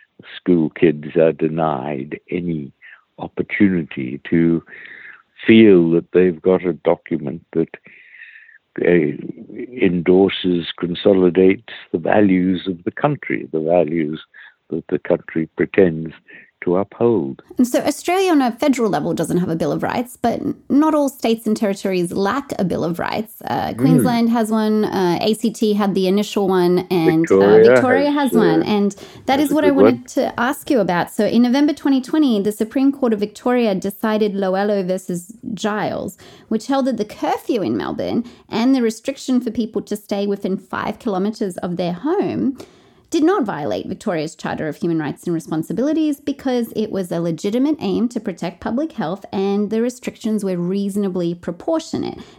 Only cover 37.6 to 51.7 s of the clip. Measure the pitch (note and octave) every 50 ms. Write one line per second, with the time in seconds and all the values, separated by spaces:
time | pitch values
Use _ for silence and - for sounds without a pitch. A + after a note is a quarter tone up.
37.6 | F3+ A2+ A2+ G#2 D2+ C2+ D#2 - - F2 F#2+ - A#3 - - - - - - G#3
38.6 | A3+ C4 C4+ C4 A#3+ A3+ A3 - - - C#4 - - - B3+ B3 B3 B3 G#3+ A#3+
39.6 | A3 G#3+ - G#3 G3+ - G#3 G3+ - - G#3+ G3+ G3+ G3+ G3 G3 - G3 F#3 G3+
40.6 | - - - - - G3+ G#3+ - - A#3+ G3 F#3 F#3+ G#3 A3 - A3 G3 F3+ -
41.6 | - F#3 F3 E3+ F3+ E3+ F3 F3 - D4 F4 G#4 - - G#2 A2 G3+ B3 C#4 -
42.6 | - - - - _ _ _ _ _ - - E4+ C#4+ D#4+ F#4+ G#4 C#4 G3+ F3 D3+
43.6 | D3+ G#2 F#2+ F#2 - - F#3 E3+ - A3 F3+ D#3+ D3 D#3+ - - - D#3+ E3 -
44.6 | D3 D#3 C#3+ - - E3+ E3 D#3+ D#3 C#3 D#3 - - - E3+ D#3+ - - E3 D#3
45.6 | D#3+ - E3 E3+ B3 D4 D#4 D#4+ D#4 D4+ C#4+ - - - C#4 - - C4+ B3 B3
46.6 | A#3 A3+ - - A3 G#3+ - F#3+ F#3+ F3 F3 E3+ E3+ F3 E3 D#3 - G3+ G#3 B3
47.6 | C4 D4 D#4 D4 - G3+ F3+ F#3 G#3+ A#3+ - A3 - - F3 - - E3+ F3+ -
48.6 | - - A3+ B3 D#4 D#4+ - - F#3 D3+ F3+ G3+ - - - G3+ F#3+ G3 G3+ G3+
49.6 | G#3 G3 G#3 A3 A3+ B3 A#3+ - - - - - - A3+ G#3+ G#3+ F#3+ G3 F#3 F3
50.6 | F3 F3 F#3+ G3+ G3+ G3+ G3 G#3 G3+ G3 F3+ F#3 F3 E3+ F3 F3 - - E3+ E3+
51.6 | - -